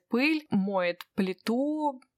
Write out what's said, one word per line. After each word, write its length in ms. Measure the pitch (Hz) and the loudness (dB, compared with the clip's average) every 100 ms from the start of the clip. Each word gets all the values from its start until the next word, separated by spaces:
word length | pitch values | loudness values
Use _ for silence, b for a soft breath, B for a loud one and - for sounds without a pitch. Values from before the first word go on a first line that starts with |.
| _ | _
пыль, 380 | 233 294 311 302 | 0 2 0 0
моет 520 | 202 190 196 175 175 - | 0 0 0 0 -2 -6
плиту 840 | - 185 185 - 240 294 302 302 262 - | -4 -4 -2 -2 0 0 0 -2 -4 -10